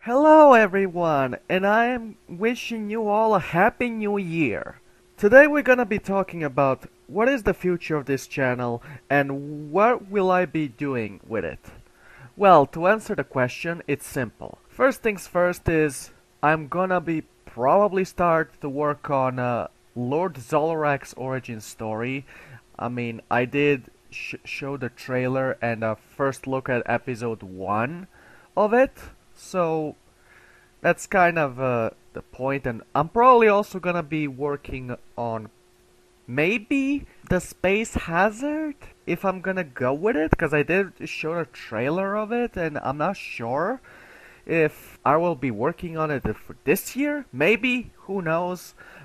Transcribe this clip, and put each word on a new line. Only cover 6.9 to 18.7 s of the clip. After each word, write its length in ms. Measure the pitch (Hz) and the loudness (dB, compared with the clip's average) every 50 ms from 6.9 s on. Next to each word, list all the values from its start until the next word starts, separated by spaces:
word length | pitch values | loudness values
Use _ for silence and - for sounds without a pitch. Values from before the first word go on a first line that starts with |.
| _ _ _ _ | _ _ _ _
what 200 | 123 185 220 247 | -2 0 0 0
is 140 | 277 269 | 0 0
the 140 | 202 208 180 | 0 -2 -2
future 400 | - - 180 180 170 - - 160 | 0 -2 -2 -2 -2 -4 -4 -4
of 100 | 151 135 | -4 -2
this 220 | 123 139 131 - - | -2 -4 -4 -4 -8
channel 560 | - - 139 127 123 123 123 120 117 117 - - 147 120 _ _ | -4 -2 0 0 0 -2 -4 -4 -6 -6 -8 -14 -20 -20 _ _
and 600 | 135 143 143 139 139 139 143 143 151 147 151 147 | 2 2 2 0 -2 -8 -8 -10 -12 -12 -12 -4
what 360 | 147 185 208 233 240 233 226 190 | 0 2 4 4 2 0 -4 -4
will 220 | 196 208 190 185 | -2 0 2 2
I 160 | 185 180 180 | 2 2 0
be 220 | 156 131 160 156 143 | 0 -2 -4 -4 -4
doing 540 | 113 - 147 143 135 123 110 101 98 90 - - | -6 -6 -6 -4 -4 -4 -4 -6 -8 -14 -14 -6
with 160 | 110 107 90 | -6 -4 -4
it. 280 | 82 67 - _ - - - - _ _ _ _ - - - 139 123 _ - | -4 -8 -10 _ -20 -20 -20 -20 _ _ _ _ -20 -20 -20 -20 -20 _ 2
Well, 300 | 196 - 180 156 139 135 | 6 8 8 8 8 4
to 180 | - 165 165 | 0 0 2
answer 300 | 180 214 220 208 - 214 | 2 2 2 0 -6 -6
the 80 | 156 139 | -6 -6
question, 580 | _ - 135 127 123 - - - 170 170 170 - - | _ -2 -2 -2 -2 -2 -6 -8 -8 -8 -8 -4 -4
it's 180 | 143 131 - | -4 -4 -4
simple. 540 | - - 147 127 107 - _ - - - _ _ _ | -8 -6 -6 -6 -6 -8 _ -16 -16 -16 _ _ _
First 320 | - - - 277 254 - | -4 2 2 2 2 2
things 240 | - 226 208 180 - | -2 -4 -4 -4 -10
first 420 | - - 175 175 180 175 - _ - | -4 0 0 0 0 0 -2 _ 0
is 440 | 170 160 156 151 135 - - - - _ _ _ _ _ - | 2 2 2 0 -2 -6 -14 -16 -20 _ _ _ _ _ 0
I'm 240 | 147 156 160 156 135 | 0 2 0 -2 -6
gonna 340 | 127 170 185 185 185 180 | -4 -4 -2 0 0 -2
be 220 | 156 170 165 156 151 _ _ _ _ - | -2 -2 -4 -4 -6 _ _ _ _ -20
probably 580 | - 117 120 131 156 196 208 208 175 196 190 | -8 -2 2 4 4 4 4 2 2 -2 -4
start 560 | 180 - - 180 175 165 160 160 151 _ _ | -4 -2 -2 0 2 2 2 0 -4 _ _
to 80 | - | -10
work 400 | 147 | -8